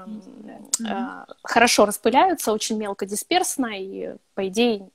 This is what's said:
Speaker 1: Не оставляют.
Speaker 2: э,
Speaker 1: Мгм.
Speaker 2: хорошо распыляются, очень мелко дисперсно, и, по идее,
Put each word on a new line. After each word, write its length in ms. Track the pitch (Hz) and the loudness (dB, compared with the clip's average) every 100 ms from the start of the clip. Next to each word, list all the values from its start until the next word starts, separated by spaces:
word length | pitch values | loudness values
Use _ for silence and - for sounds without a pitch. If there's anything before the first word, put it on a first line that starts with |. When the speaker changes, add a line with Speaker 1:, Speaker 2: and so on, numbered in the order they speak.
| 190 | -14
Speaker 1:
Не 120 | 214 | -16
оставляют. 480 | 185 - 214 - 214 - 220 | -18 -20 -20 -20 -8 -6 -4
Speaker 2:
э, 60 | |
Speaker 1:
Мгм. 200 | 196 - 92 - - | -6 -6 -10 -16 -16
Speaker 2:
хорошо 440 | - 240 240 - 208 | -2 4 6 6 4
распыляются, 640 | - 233 254 370 320 - | 4 2 4 4 2 -2
очень 260 | 214 - 220 | -2 -2 -4
мелко 280 | 208 202 196 | -6 -6 -6
дисперсно, 640 | 214 - 349 370 - 240 196 | -6 -2 0 0 -2 -4 -6
и, 380 | 190 190 180 - _ | -8 -8 -10 -12 _
по 140 | - 196 | -6 -2
идее, 420 | 190 240 202 190 | 2 2 2 -6